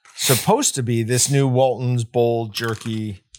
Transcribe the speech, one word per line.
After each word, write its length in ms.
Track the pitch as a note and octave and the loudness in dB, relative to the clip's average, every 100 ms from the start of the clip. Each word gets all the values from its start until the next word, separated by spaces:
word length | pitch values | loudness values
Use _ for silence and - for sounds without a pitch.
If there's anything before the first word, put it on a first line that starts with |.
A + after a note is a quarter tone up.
| _ - | _ -6
supposed 600 | - B2 - A#3+ - C#3+ | 0 0 4 2 2 -2
to 80 | |
be 200 | A#2 A#2 | -2 -2
this 260 | A2+ B2 - | 0 0 2
new 180 | C#3 C3+ | 2 2
Walton's 560 | B2 C3 A#2+ B2 B2 | 4 2 0 -2 -2
Bold 500 | A2+ B2 A#2 A#2 A2 | -2 0 2 0 -4
Jerky 680 | G2+ A#2 G#2+ A#2 A2 G#2+ G2 _ | -6 -6 -6 -6 -6 -6 -10 _